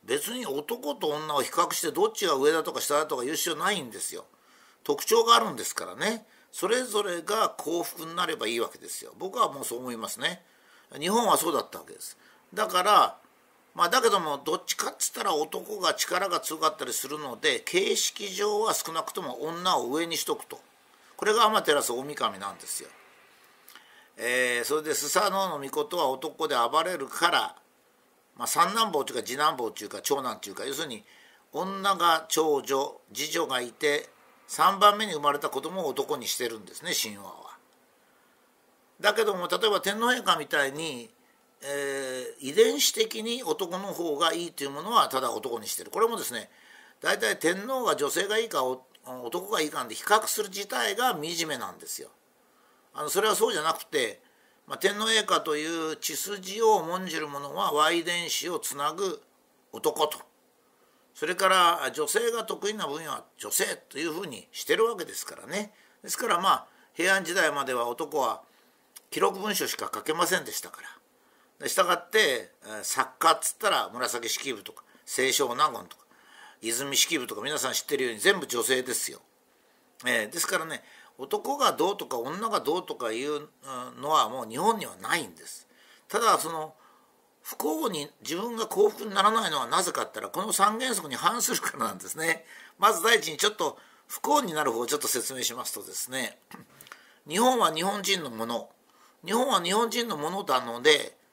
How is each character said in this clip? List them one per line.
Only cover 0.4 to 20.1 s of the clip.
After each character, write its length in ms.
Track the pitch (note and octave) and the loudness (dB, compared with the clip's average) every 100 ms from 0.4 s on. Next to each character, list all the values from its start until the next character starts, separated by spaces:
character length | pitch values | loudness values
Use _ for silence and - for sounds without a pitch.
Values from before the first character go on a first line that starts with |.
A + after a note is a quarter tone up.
| G#3 | -4
男 480 | C#3 D3 A#3+ C#4+ | -6 -4 -6 -6
と 140 | B3+ D#3+ | -4 -2
女 260 | D3 D#3 | -2 -2
を 80 | D3 | 0
比 80 | A#2 | 0
較 240 | - E3+ | 2 2
し 60 | - | 2
て 100 | E3 | -2
ど 140 | C#3+ | 2
っ 80 | G#3 | 2
ち 140 | G#3+ F#3 | 2 0
が 80 | |
上 180 | C#3 C#3 | 4 4
だ 100 | D#3+ | 4
と 100 | D#3+ | 0
か 80 | C3+ | -4
下 140 | - | 2
だ 120 | D3 D#3 | 2 2
と 100 | C3+ | -2
か 80 | |
言 80 | B2 | -2
う 40 | D#3 | -2
必 120 | F3 | -2
要 80 | D3+ | 0
な 160 | F3+ | 0
い 80 | G3+ | 0
ん 100 | B2+ | -4
で 80 | G2 | -8
す 160 | - | -8
よ。 100 | E2+ - _ _ - - _ | -8 -14 _ _ -20 -20 _
特 200 | - C#3+ | -2 0
徴 200 | - A#3 | 4 6
が 100 | A3+ | 8
あ 60 | A#3 | 6
る 100 | A3 | 4
ん 60 | C3 | -4
で 80 | |
す 100 | G2 | -6
か 100 | - | -2
ら 120 | F2+ G2 | -2 0
ね。 280 | F3+ A#3 - _ _ | -2 -4 -8 _ _
そ 160 | - F#3 | -6 0
れ 160 | B3 | 0
ぞ 180 | B3 G#3 | 0 -2
れ 200 | G3+ F3 | -2 -4
が 260 | D#3+ G#3+ G3 | -2 2 2
幸 340 | - - E3+ | 0 -4 -4
福 220 | E3 - | -4 -8
に 100 | E3 | -10
な 100 | E3+ | -4
れ 120 | F3 D3+ | -2 -2
ば 100 | A2+ | -2
い 80 | |
い 60 | A#2 | 0
わ 80 | A2 | -2
け 100 | - | -6
で 100 | E2+ | -12
す 160 | - | -12
よ。 80 | - - | -12 -10
僕 200 | F3+ A3+ | -8 0
は 140 | - | 0
も 100 | C#3 | 0
う 20 | |
そ 100 | B2 | -8
う 60 | A#2+ | -6
思 100 | B2+ | -6
い 60 | A#2 | -6
ま 120 | G#2 | -8
す 120 | A2 | -4
ね。 220 | D3 F3+ _ _ _ - _ - | -4 -6 _ _ _ -20 _ -6
日 80 | D#3+ | 0
本 180 | A3 A3 | 2 4
は 100 | D3 | 4
そ 140 | E3+ | 4
う 20 | |
だ 80 | C3+ | 0
っ 80 | - | -2
た 120 | - | -12
わ 40 | |
け 80 | - | -16
で 80 | - | -16
す。 160 | - - - - _ | -16 -16 -20 -20 _
だ 120 | - G#3+ | -4 0
か 160 | F3+ | 2
ら、 360 | F#3 G#3 B2+ - _ _ _ _ _ | 6 6 6 0 _ _ _ _ _
ま 100 | - | 0
あ、 40 | E3+ | 2
だ 100 | A#3+ | 4
け 80 | A3+ | 4
ど 120 | G3+ | 2
も、 200 | D#3+ C#3 | 0 -4
ど 120 | C3 | -2
っ 80 | F3 - | -4 -2
ち 80 | |
か 160 | - A#3 | -4 -4
っ 40 | - | -2
つ 120 | - | -4
っ 20 | |
た 120 | B3+ | -2
ら 100 | G#3+ | 0
男 460 | D#3 D#3 F#3+ F#3 G#3 | 0 0 -6 -8 -2
が 120 | F3 | 0
力 360 | D3 - F3+ F#3+ | 0 0 0 0
が 120 | E3+ | -2
強 180 | - D#3+ | -2 0
か 100 | D#3 | 0
っ 80 | - | 0
た 80 | |
り 80 | B2 | -6
す 140 | A2+ C3 | -6 -6
る 100 | D3+ | -8
の 200 | D3 A2+ | -8 -2
で、 220 | D#3 A#2+ | 0 0
形 360 | - F3 G3 - | 0 0 2 2
式 320 | - - G3+ | 0 -4 -10
上 300 | F#3+ G#3 G#3 | -2 0 0
は 100 | A3 | 0
少 200 | - F3 | 0 -2
な 100 | E3 | -6
く 100 | D#3+ | -6
と 80 | - | -8
も 220 | D#3+ A#2 | -8 -8
女 340 | D3+ E3+ F3+ D#3+ | -8 -4 0 2
を 160 | A#2+ | 0
上 140 | D3 | -2
に 100 | E3+ | -2